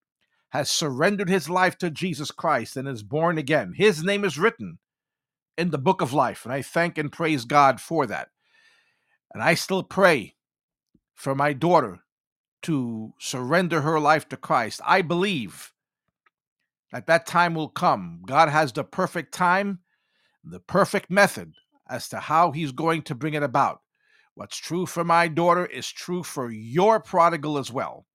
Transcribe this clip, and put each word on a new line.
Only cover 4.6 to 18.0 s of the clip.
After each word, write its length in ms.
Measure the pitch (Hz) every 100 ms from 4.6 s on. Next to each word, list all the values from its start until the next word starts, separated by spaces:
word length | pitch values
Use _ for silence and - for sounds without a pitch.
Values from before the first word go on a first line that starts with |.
| 95 80 _ _ _ _ _ _ _ -
in 120 | 175
the 80 | 151
book 240 | 139 180
of 100 | 143
life, 320 | 147 120 -
and 100 | 113
I 80 | 135
thank 360 | - 170 170 156
and 140 | 151
praise 340 | - 165 147 117
God 340 | 147 139 117
for 260 | - 165 120
that. 240 | 80 - _ _ _ _ _ _ _ _ _ _
And 80 | 101
I 120 | 131
still 300 | 170 - 190
pray 520 | - 185 196 143 90 _ _ _ _ _ _ _ _
for 220 | _ 139 135
my 180 | 147
daughter 500 | 131 165 170 113 90 _ _ _ _ _ _
to 500 | - 147 120 110 110 -
surrender 640 | - 131 123 170 180 160
her 180 | 147 160
life 280 | 147 156 -
to 80 | 127
Christ. 440 | - 143 107 -
I 180 | - 190
believe 680 | 156 175 202 160 98 - - _ _ _ _ _ _ _ _ _ _ _ _
that 140 | 123 -
that 200 | 165 -
time 280 | 175 175
will 160 | 160 147
come. 540 | - 175 120